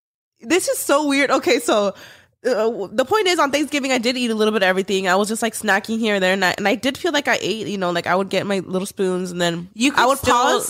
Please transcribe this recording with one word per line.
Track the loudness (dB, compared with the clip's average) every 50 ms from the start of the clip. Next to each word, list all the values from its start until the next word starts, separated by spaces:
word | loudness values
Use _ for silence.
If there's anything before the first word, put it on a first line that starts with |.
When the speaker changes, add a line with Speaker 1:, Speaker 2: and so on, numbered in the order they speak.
| _ _ _ _ _ _ _ _
Speaker 1:
this | -4 0 0 0 2 0
is | -4 -4
so | 0 2 2 2 2 2
weird. | 2 2 2 2
Okay, | 2 0 2 2 0 0
so, | 2 2 2 2 2 0 -4 -6 -14 -20 -20 -20 _ _ _ _ -4
uh, | -2 0 0 0 0 -2 -4 -6 -4
the | -2 -2 0
point | 0 0 0 2 2
is, | 2 2
on | 2 2
Thanksgiving, | 2 0 -2 -2 -2 -2 0 0
I | 0 0
did | 0 0 -2 0
eat | -2 -2
a | 0
little | 2 0 2
bit | 2 2
of | 2 2
everything. | 2 2 0 0 -2 0 2 2
I | 2
was | 2 2 0
just, | -2 -2
like, | -4 -4 -4
snacking | -4 0 0 0 0 0 -2 -4 -2
here | 0 0 0
and | 2 2
there, | 2 2
and | 2 2
I, | 0 0 0
and | 0 0
I | 0
did | 0 -2 -4 -4 -2
feel | -4 -2 -2
like | 0 0 0
I | -2 0
ate, | -2 -4 -4 -4 -4 -6
you | -4 -2
know, | -2 -2
like, | -2 -2 0
I | 0 0
would | 0 0 0
get | -2 -2 -2
my | -2 -2 -4
little | -4 -4 -4 -4 -4
spoons, | -6 -4 -2 -2 0 0 -2 -4 -6
and | -2 -2
then | 0 0 0 -4 -8 -12 -4
Speaker 2:
You | 0 0 2
could | 2 4
Speaker 1:
I | 4
would | 2 2 2
Speaker 2:
still | 2 2 2
Speaker 1:
pause. | 4 4 2 2 0 -2 -4